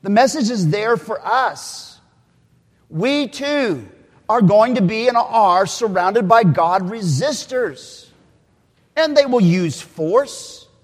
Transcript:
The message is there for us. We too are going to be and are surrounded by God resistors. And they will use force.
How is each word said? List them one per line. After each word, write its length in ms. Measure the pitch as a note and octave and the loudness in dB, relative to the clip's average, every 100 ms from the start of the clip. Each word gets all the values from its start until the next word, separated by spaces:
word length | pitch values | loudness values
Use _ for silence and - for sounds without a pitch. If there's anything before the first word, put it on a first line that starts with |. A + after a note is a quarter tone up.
The 80 | G3 | 0
message 400 | G3+ C4+ D#4 A3 | 2 4 2 -2
is 200 | A#3+ E3+ | 0 -2
there 280 | G3 G#3+ A#3 | 0 -2 -2
for 280 | - G#3+ F3+ | -4 -8 -2
us. 760 | A#3+ B3 C#3+ - - - - _ _ _ _ _ _ _ _ _ | 0 0 -4 -14 -16 -18 -20 _ _ _ _ _ _ _ _ _
We 380 | D#3 A3+ C#4+ C#4 | -6 -2 -2 -4
too 600 | - C#4+ D4 B3+ D3 G2+ _ _ _ _ | -6 -4 -2 -2 -4 -8 _ _ _ _
are 120 | A#3+ | 2
going 340 | F#3+ G#3 A3+ B3+ | 4 4 4 2
to 60 | |
be 260 | F3+ A3 A#3+ | 0 0 0
and 80 | A#3+ | 0
are 500 | A#3+ A3+ G3+ F3+ G3 | 0 2 4 2 0
surrounded 640 | - A#3 F#3 F3+ G#3 F#3+ | -2 -4 0 0 0 4
by 160 | A3+ | 4
God 400 | G#3 C#3+ E3 F#3 | 4 2 2 0
resistors. 1300 | F3+ A3+ F#3+ C3+ C4 C#4 - B3+ A3 C3+ - - - _ _ _ _ _ _ _ _ - | -4 -6 -4 -2 -4 -6 -8 -4 -4 -8 -20 -20 -20 _ _ _ _ _ _ _ _ -4
And 200 | D#4+ D4 | 0 2
they 100 | C#4 | 2
will 160 | B3 | 4
use 400 | F#3 F3+ E3+ - | 2 2 -2 -6
force. 840 | - - D#3+ G#3+ C#4 - - - - _ | -14 -8 -2 0 -2 -10 -18 -20 -20 _